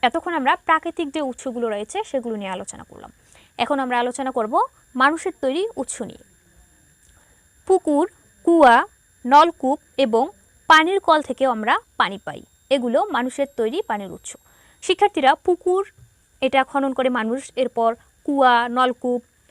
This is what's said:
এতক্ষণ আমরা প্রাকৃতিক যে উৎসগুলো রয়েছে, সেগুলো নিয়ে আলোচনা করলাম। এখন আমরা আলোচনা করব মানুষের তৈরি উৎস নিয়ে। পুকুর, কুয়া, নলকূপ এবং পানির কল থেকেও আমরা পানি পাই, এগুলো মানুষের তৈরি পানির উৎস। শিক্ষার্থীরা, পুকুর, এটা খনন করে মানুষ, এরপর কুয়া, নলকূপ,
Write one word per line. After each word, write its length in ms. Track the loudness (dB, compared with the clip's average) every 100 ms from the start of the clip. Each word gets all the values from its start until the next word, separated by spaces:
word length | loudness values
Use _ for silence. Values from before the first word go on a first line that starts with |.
এতক্ষণ 320 | 0 -2 -4
আমরা 220 | -2 0 -2
প্রাকৃতিক 540 | 0 -2 -2 -6 -6
যে 100 | -4
উৎসগুলো 500 | -6 -6 -10 -6 -6
রয়েছে, 340 | -6 -8 -10
সেগুলো 320 | -6 -6 -6 -8
নিয়ে 140 | -8
আলোচনা 340 | -10 -12 -18
করলাম। 280 | -20 -20 -20 -20 _ _ _ -6
এখন 220 | -2 -2
আমরা 180 | -2 -2
আলোচনা 320 | -2 -4 -6
করব 300 | -4 -2 0 -2 _ _
মানুষের 380 | 0 2 2 -6 -4
তৈরি 280 | -4 -2 -6 -6
উৎস 260 | -10 -10
নিয়ে। 220 | -12 -14 -20 _ _ _ _ _ _ _ _ _ _ _ _ _ 0
পুকুর, 440 | 0 2 0 -2 _ _ _
কুয়া, 420 | 2 6 8 6 2 _ _ _ 4
নলকূপ 520 | 6 6 2 -2 -4 _ -2
এবং 320 | 0 2 -2 -6 _ _ _
পানির 340 | 6 6 0
কল 220 | 2 0
থেকেও 280 | 0 -2 -2
আমরা 280 | -2 -2 -2 _ _
পানি 220 | -4 -4
পাই, 240 | -12 -16 -18 _ _
এগুলো 340 | -2 0 -2
মানুষের 420 | -2 -4 -4 -4 -6 -4
তৈরি 260 | -4 -4
পানির 280 | -6 -8 -8
উৎস। 260 | -16 -18 -20 _ _ _ _
শিক্ষার্থীরা, 520 | -6 0 0 2 2
পুকুর, 580 | 2 0 -2 0 -2 -2 _ -20 _ _ _
এটা 240 | -2 0
খনন 280 | 0 -2 -4
করে 160 | -2 -2
মানুষ, 440 | -2 -4 -6 -8 -6
এরপর 380 | -4 0 -2 -2 _ _
কুয়া, 440 | -6 2 4 4 0
নলকূপ, 540 | 0 0 0 -4 -4 _ _ _